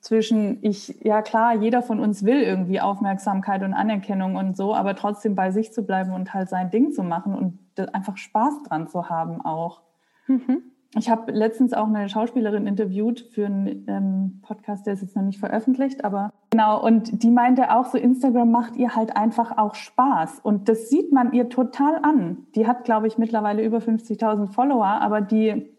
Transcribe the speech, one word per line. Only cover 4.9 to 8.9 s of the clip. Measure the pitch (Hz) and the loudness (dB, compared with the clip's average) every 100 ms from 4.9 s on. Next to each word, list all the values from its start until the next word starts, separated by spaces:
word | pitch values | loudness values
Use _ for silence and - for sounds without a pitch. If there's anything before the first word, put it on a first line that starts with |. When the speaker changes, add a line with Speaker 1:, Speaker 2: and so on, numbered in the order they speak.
| 196 | -2
Speaker 1:
trotzdem | 208 208 220 | -4 -4 -4
bei | 190 185 | 0 0
sich | 190 220 | 0 -2
zu | - | -6
bleiben | 196 190 190 | -4 -2 -2
und | 185 185 196 | -6 -6 -6
halt | 185 | -4
sein | 185 185 | -4 -2
Ding | 220 294 | 2 2
zu | - | 0
machen | 180 170 202 | -4 -4 -4
und | 196 185 175 _ | -2 -4 -6 _
da | - 190 | -8 -6
einfach | 202 190 196 | -6 -8 -10
Spaß | - 214 247 294 - | -4 0 0 -2 -6
dran | 160 | -6
zu | 160 | -6